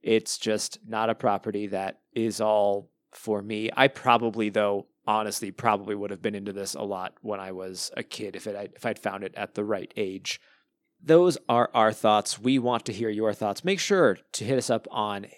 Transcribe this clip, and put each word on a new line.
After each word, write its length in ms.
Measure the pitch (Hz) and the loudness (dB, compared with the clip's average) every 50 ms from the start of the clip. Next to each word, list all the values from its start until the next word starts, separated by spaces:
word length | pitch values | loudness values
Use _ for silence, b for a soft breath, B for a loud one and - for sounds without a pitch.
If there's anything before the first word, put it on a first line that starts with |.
It's 380 | - - 113 110 110 - - - | 2 2 2 2 2 0 -8 -4
just 400 | - 110 107 104 - - - - _ | -2 -2 -2 -2 -2 -6 -10 -14 _
not 240 | 110 110 107 110 113 | -6 -4 -2 0 0
a 40 | 113 | -2
property 520 | - - 123 101 98 - 113 101 101 104 | 0 0 0 0 0 -2 -4 -6 -4 -4
that 340 | 98 98 95 95 98 - _ _ _ _ | -4 -4 -4 -4 -6 -8 _ _ _ _
is 260 | 117 113 113 104 - | -2 -2 -2 -2 0
all 500 | 110 110 107 107 101 101 101 101 101 _ _ _ _ _ | 2 2 4 4 4 4 2 0 -4 _ _ _ _ _
for 300 | _ - - 113 107 101 | _ -12 -6 -4 -4 -4
me. 260 | 98 107 113 104 110 110 - | -4 -6 -6 -4 -4 -4 2
I 120 | - 135 139 | 4 4 4
probably, 600 | - - - 131 120 117 117 113 101 113 110 104 | 2 0 2 2 4 4 4 0 0 0 -2 0
though, 380 | 95 110 104 101 101 98 98 _ _ _ _ | 2 2 2 2 0 -2 -4 _ _ _ _
honestly, 440 | - 107 110 110 107 101 - - 98 | 0 0 0 0 -2 -4 -6 -8 -8
probably 440 | 95 - - 117 104 101 101 101 104 | -10 -2 2 2 2 2 0 -6 -6
would 160 | 104 101 98 | -6 -6 -8
have 120 | 101 87 | -8 -4
been 140 | - 110 104 | -4 -4 -4
into 160 | 101 98 101 | -4 -8 -8
this 220 | 95 98 98 92 - | -8 -6 -8 -8 -6
a 80 | 69 | -6
lot 320 | - 101 101 92 92 - _ _ | -6 -6 -6 -6 -6 -8 _ _
when 200 | - 110 104 98 | -8 -8 -8 -6
I 120 | 95 95 | -8 -10
was 380 | 95 92 92 92 92 90 - - - | -10 -10 -10 -10 -8 -8 -8 -8 -8
a 60 | 123 | -10
kid 340 | 123 _ - - 107 101 92 | -10 _ -10 -10 -10 -10 -10
if 100 | 92 - | -10 -8
it, 260 | 110 101 101 101 - - | -8 -8 -8 -10 -12 -14
if 120 | - - | -6 -4
I'd 140 | 120 107 - | -4 -4 -2
found 220 | - 107 95 98 101 | -4 -4 -4 -4 -8
it 100 | 95 - | -10 -6
at 200 | - 104 - _ | -8 -8 -6 _
the 100 | - 107 | -4 -2
right 280 | 104 107 95 - - - | -2 -2 -4 -4 -10 -6
age. 440 | - 107 95 95 95 - - - - b b b b b b _ _ _ _ _ _ | -4 -4 -4 -4 -8 -8 -8 -8 -8 b b b b b b _ _ _ _ _ _
Those 340 | - - 160 170 180 180 160 - _ - | 2 6 8 8 8 6 4 0 _ 2
are 220 | 117 120 120 - - | 4 4 4 4 4
our 180 | 123 110 110 | 4 4 4
thoughts. 460 | 104 - - 110 107 104 101 - - - | 4 4 4 6 6 6 4 0 -6 -2
We 200 | 104 127 135 135 | 0 2 2 2
want 280 | 120 123 120 113 - | 2 2 0 0 -2
to 60 | - | -4
hear 180 | 107 95 117 110 | -6 -2 -2 -2
your 240 | 107 104 110 110 101 | 0 0 0 0 0
thoughts. 300 | - 113 104 101 - - | 0 -2 -2 -2 -2 -2
Make 160 | 180 196 190 | -2 -2 -2
sure 380 | - - 202 190 165 120 95 - _ _ | 0 2 4 6 6 6 4 2 _ _
to 120 | - - 113 | -10 -6 -2
hit 120 | 110 135 | 0 0
us 140 | 127 117 - | 0 2 2
up 160 | 120 110 - - | 0 0 0 -6
on 360 | - 120 107 104 101 98 101 - - | -4 -4 -2 -2 -4 -6 -10 -14 -18